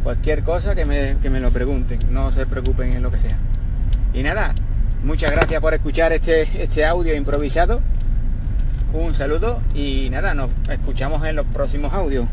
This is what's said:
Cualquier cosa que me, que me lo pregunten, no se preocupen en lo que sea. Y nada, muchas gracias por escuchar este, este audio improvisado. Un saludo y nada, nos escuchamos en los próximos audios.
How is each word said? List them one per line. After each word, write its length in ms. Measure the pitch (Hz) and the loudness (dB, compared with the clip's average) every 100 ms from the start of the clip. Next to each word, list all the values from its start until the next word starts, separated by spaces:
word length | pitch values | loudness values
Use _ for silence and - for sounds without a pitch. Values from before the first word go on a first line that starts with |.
Cualquier 400 | - 123 156 156 | 0 0 0 0
cosa 320 | 143 170 - 147 | 0 0 0 0
que 100 | 151 | 0
me, 320 | 143 139 - | 0 0 0
que 100 | 135 | 2
me 80 | 131 | 2
lo 100 | 127 | 2
pregunten, 480 | 123 123 139 127 123 - | 2 0 0 0 0 0
no 200 | 135 135 | 0 2
se 140 | 143 - | 0 0
preocupen 480 | 131 127 131 127 | -2 0 0 0
en 80 | 127 | 0
lo 80 | 123 | 0
que 100 | - | 0
sea. 160 | - - - - - - - - - | 0 0 0 -2 -2 -2 0 0 0
Y 80 | 123 | 0
nada, 320 | 139 196 170 - - - - - | 0 0 0 0 0 0 0 0
muchas 280 | 135 151 151 | 0 0 0
gracias 280 | 151 165 160 | 2 2 2
por 140 | 156 | 0
escuchar 400 | 156 147 147 165 | 0 0 0 0
este, 300 | 160 170 160 156 - | 0 2 0 0 -2
este 220 | - - 156 | -2 0 0
audio 300 | 175 160 151 | 0 0 0
improvisado. 680 | 143 143 147 151 175 240 - - - - - - - - - - - | -2 -2 -2 2 2 2 2 0 0 0 0 -2 -2 0 0 0 0
Un 220 | 156 170 - | 0 0 0
saludo 440 | - 156 233 - - | 0 0 0 0 0
y 360 | 143 143 135 131 | 0 0 0 0
nada, 240 | 131 147 143 | 0 0 0
nos 160 | 131 - - | 0 0 -2
escuchamos 560 | 139 143 135 135 156 156 | -2 -2 -2 0 0 0
en 100 | 151 | -2
los 120 | 135 | -2
próximos 440 | 131 139 139 143 | -2 -2 -2 -2
audios. 360 | 190 160 135 117 | -2 -2 0 -2